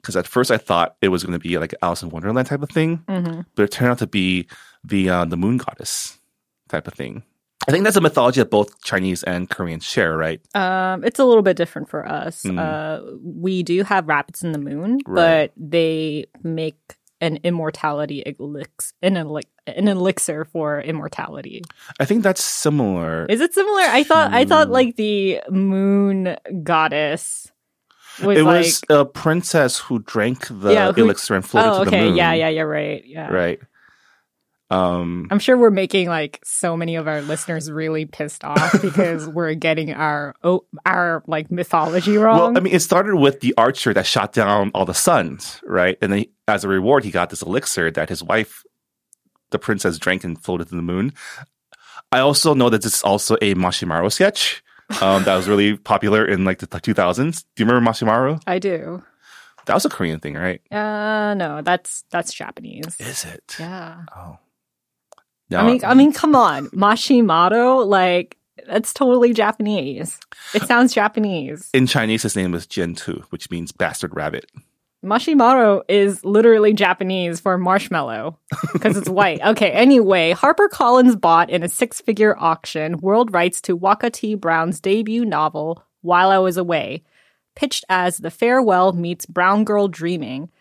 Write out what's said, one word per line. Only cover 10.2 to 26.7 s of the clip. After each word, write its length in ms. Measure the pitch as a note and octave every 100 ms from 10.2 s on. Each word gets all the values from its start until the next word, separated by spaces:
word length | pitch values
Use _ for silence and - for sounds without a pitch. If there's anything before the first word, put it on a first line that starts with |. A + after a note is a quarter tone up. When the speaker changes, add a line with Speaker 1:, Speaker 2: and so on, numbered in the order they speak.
| D#2+ E2 _ G3+
Speaker 2:
Um, 480 | F#3 F#3 F#3 F#3
it's 160 | A#3 -
a 60 | C4
little 180 | A3+
bit 140 | G3 F3
different 320 | E3+ - D3+
for 180 | - -
us. 340 | D3+ D#3 -
Speaker 1:
Mm. 140 | F#3+ F3+
Speaker 2:
Uh, 600 | D#3+ D#3 D#3 D#3 - -
we 400 | F3 D#3+ F3 F#3
do 220 | E3+ F3
have 240 | G3 G3 D#3+
rabbits 340 | D3 - -
in 120 | E3+
the 40 | D#3
moon, 420 | C#3+ C#3+ F#3 C4 C#4
Speaker 1:
Right. 460 | F#3 E3 D#3+ D3 -
Speaker 2:
but 140 | D#3
they 560 | E3+ D#3+ D#3+ D#3 D3+ - _
make 360 | E3+ D#3+ D#3+ - _ - _ -
an 160 | E3+ D#3+
immortality 800 | F3 F3 D#3 D#3 D3+ D3 D3+ C#3+ -
elix-, 680 | C#3 C#3+ D3 D3 - - -
an 140 | F3+ F#3+
eli-, 240 | D#3 D3+ - _ -
an 200 | - G#3
elixir 560 | F#3+ F#3 F#3 - D3+ D#3
for 340 | E3+ D3+ D3
immortality. 800 | D3 D#3+ D3+ - - C#3 C#3 - E3+ - - -
Speaker 1:
I 60 | C3+
think 180 | A3
that's 180 | G3 F#3
similar 800 | - - D#3+ D3 A2 F2+ E2 E2 E2
Speaker 2:
Is 160 | A3+
it 120 | E4+
similar? 280 | F4+ G4 G4+
I 220 | F4+ A#3+
thought, 300 | D4 D#4+ D4
I 120 | A3+ C4+
thought, 200 | D#4 D4
Speaker 1:
to 60 |
Speaker 2:
like, 240 | B3 B3+ A#3
the 460 | G#3+ G#3 G3 E3+ -
moon 840 | F#3+ G3 F#3+ G3 G3+ G3+ G3 F#3 - - F#3
goddess 880 | D#3